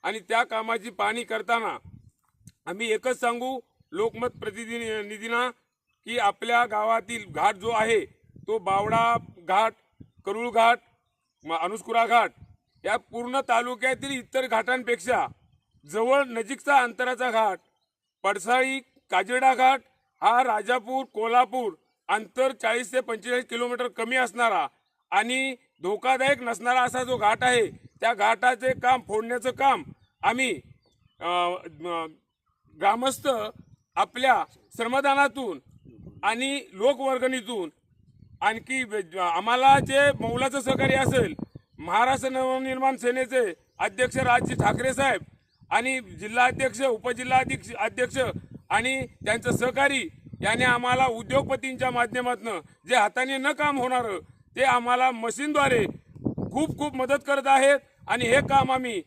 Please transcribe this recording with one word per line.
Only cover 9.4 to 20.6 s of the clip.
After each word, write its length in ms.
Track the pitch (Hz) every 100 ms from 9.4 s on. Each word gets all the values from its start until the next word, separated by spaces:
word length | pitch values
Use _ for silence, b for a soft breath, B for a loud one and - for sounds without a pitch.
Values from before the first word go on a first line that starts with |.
| 170 185 220 - _ _ - _ -
करुळ 240 | 208 240
घाट, 280 | 226 226 240 _ _ _ _ _ _
म-, 100 | 151
अनुस्कुरा 520 | 165 175 214 202 226 233
घाट 240 | 233 208 _ - _ _ _
या 120 | 190 220
पूर्ण 440 | _ 226 240 269 262
तालुक्यातील 640 | 233 240 247 254 254 277
इतर 360 | 269 - 262 254
घाटांपेक्षा 800 | 220 220 254 240 240 233 226 - - _ _ _ _ 147
जवळ 340 | 196 233 277 262
नजीकचा 560 | 226 208 254 285 277
अंतराचा 480 | 247 208 254 240 254
घाट 280 | 226 214 185 _ _ _ _ _ _
पडसाळी 560 | 196 202 180 254 262 269 - _ _
काजडा 440 | 185 190 247 262
घाट 260 | 254 254 262 _ _ _ _
हा 240 | 190 240
राजापूर 600 | 247 208